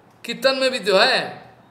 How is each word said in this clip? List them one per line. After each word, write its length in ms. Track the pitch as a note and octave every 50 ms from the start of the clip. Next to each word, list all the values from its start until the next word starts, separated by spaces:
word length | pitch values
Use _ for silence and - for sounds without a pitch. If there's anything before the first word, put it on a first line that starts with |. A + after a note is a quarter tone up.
| _ _ _ _ -
कीर्तन 340 | A#3+ A#3 - - C4+ C4+ C4
में 120 | C4 B3+
भी 100 | B3 A#3+
तो 180 | F#3 G3+ G3 F#3+
है, 540 | A#3 C4 A#3 F#3 D3 A#2 - - - - - _ _ _